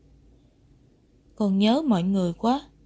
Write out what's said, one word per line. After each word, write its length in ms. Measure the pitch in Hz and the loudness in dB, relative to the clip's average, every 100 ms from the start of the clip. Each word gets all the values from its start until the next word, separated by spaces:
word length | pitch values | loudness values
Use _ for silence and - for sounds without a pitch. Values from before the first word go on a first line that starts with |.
| _ _ _ _ _ _ _ _ _ _ _ _ _ - | _ _ _ _ _ _ _ _ _ _ _ _ _ -6
"Con 240 | 208 196 | -2 2
nhớ 220 | 214 277 | 2 2
mọi 220 | 302 185 | 0 0
người 300 | 180 196 175 | 0 -2 -2
quá, 280 | 170 226 277 - _ | -2 -2 -4 -6 _